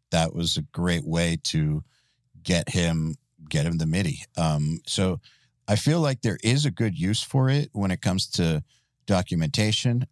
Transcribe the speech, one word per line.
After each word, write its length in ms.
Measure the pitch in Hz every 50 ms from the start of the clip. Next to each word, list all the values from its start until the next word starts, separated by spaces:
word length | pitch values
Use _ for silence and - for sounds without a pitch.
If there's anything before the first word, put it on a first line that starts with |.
| _ -
that 240 | - 82 82 80 -
was 220 | 85 85 80 -
a 60 | 80
great 420 | 73 - - 80 87 90 87 85 73
way 320 | 80 80 85 85 85 82 76 -
to 400 | - - 80 78 76 76 78 - _ _ _ _ _ _ _ _ _ - 87
get 280 | 82 - 90 85 - -
him, 440 | - 92 87 85 82 80 78 82 73 - _ _ _ - 78 -
get 180 | - 76 73
him 100 | 85 82 80
the 80 | 80
midi. 360 | 78 80 95 98 80 69 - - - -
Um, 440 | 85 82 80 76 73 73 76 82 82 -
so 340 | - - - 95 92 87 - - - _ _ _ _ _ _ _ -
I 80 | 107
feel 240 | 104 - 147 160 175
like 220 | 156 143 131 -
there 160 | - 113 90 -
is 220 | - 110 127 143 151
a 40 | 131
good 280 | 87 - 117 107 85 73
use 240 | 85 95 110 -
for 260 | - - - 135 131 131
it 180 | 139 147 - -
when 180 | - 104 98 92
it 100 | 90 -
comes 260 | - 101 92 92 - -
to 340 | - - 87 82 80 76 - _ _ _ _ _ _ _ _ - 101 90
documentation, 840 | 87 - 87 82 82 107 - 110 107 107 110 - - 127 117 120 127 -